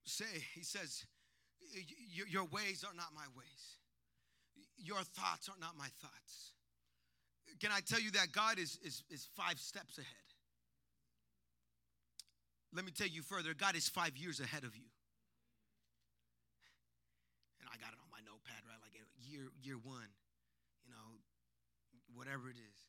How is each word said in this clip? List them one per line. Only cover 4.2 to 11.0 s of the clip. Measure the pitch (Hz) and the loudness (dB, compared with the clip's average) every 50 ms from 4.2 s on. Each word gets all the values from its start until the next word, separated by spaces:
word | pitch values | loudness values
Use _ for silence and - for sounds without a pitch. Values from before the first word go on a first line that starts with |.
| _ _ _ _ _ _ _ - - - _ | _ _ _ _ _ _ _ -20 -20 -20 _
Your | - 196 202 311 196 180 | -8 -4 0 2 2 0
thoughts | 165 - 190 190 180 165 160 - 196 | 0 -2 2 4 4 4 2 -2 -8
are | 196 185 | -6 -4
not | 165 165 170 | -6 -6 -4
my | 151 143 135 - - | -4 -6 -6 -6 -8
thoughts." | - - - - - - - - - - - _ _ _ _ _ _ _ _ _ _ _ _ _ _ _ _ _ _ - 311 139 | -14 -14 -14 -16 -16 -14 -12 -12 -12 -14 -14 _ _ _ _ _ _ _ _ _ _ _ _ _ _ _ _ _ _ -18 -4 2
Can | 208 208 | 4 6
I | 202 196 | 6 4
tell | - - 220 226 | 6 6 6 6
you | 220 214 | 6 8
that | 190 202 185 165 | 8 8 6 8
God | 135 202 214 220 226 190 | 8 6 8 8 8 6
is, | 170 139 - - | 2 0 -2 -4
is, | - 160 139 - - - | -4 -6 -6 -6 -8 -8
is | 165 143 - - - | -8 -8 -8 -8 -4
five | 202 180 175 170 - | 0 2 2 2 2
steps | - - - 202 - - - | -2 -6 -6 -6 -10 -8 -10
ahead? | - 131 - 113 101 - - - _ _ _ _ _ _ _ _ _ _ _ _ _ | -10 -10 -10 -12 -16 -20 -20 -20 _ _ _ _ _ _ _ _ _ _ _ _ _